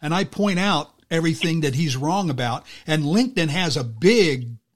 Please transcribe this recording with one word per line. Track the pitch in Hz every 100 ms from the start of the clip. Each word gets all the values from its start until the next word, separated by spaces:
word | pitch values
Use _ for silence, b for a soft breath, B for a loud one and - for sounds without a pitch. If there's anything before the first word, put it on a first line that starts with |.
and | 151
I | 180
point | 190 - 202 180
out | 202 151 - _ -
everything | 165 165 156 165 160
that | 147
he's | 127 160 131
wrong | 151 196 175
about. | 131 120 180 - B -
And | 156
LinkedIn | 147 208 262 180 156
has | 175 170 143
a |
big | 120 110 180 233 170 131 120 117 _